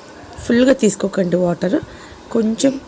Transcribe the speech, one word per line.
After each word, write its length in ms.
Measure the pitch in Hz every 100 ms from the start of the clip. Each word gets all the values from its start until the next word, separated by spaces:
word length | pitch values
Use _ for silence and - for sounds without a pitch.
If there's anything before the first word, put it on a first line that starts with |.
| - - - - -
ఫుల్గా 260 | 240 254
తీసుకోకండి 640 | 262 214 - 196 202 175 180
వాటర్, 440 | 175 170 185 269 - - - - -
కొంచెం 500 | 233 220 226 277 269